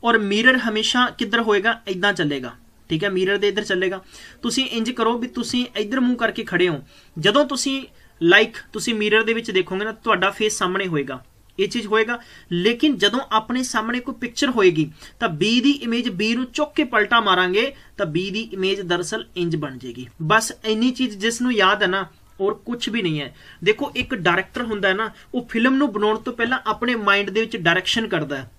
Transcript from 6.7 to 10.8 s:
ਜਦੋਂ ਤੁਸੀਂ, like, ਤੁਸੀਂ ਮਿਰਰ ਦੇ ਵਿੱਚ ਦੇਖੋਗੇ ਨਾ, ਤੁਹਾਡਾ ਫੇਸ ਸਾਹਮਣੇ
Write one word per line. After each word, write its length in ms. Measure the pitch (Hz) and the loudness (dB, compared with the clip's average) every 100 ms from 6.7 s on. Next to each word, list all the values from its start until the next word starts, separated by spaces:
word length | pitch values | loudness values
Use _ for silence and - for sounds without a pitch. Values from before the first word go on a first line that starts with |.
| 151 - - - - | 0 -8 -20 -18 -2
ਜਦੋਂ 280 | 170 226 294 | 2 4 2
ਤੁਸੀਂ, 360 | 269 277 269 262 - - _ | 0 -2 -4 -8 -20 -20 _
like, 400 | 165 196 220 - - | 4 6 4 -2 -12
ਤੁਸੀਂ 220 | 214 214 220 | -8 -4 0
ਮਿਰਰ 280 | 208 214 | 2 2
ਦੇ 100 | 220 | 2
ਵਿੱਚ 180 | 226 226 | -2 0
ਦੇਖੋਗੇ 340 | 190 180 185 214 | 0 0 -4 -6
ਨਾ, 60 | |
ਤੁਹਾਡਾ 360 | 220 233 196 190 | -6 -2 0 0
ਫੇਸ 260 | 202 214 208 | 0 -2 0
ਸਾਹਮਣੇ 300 | 185 190 | -2 0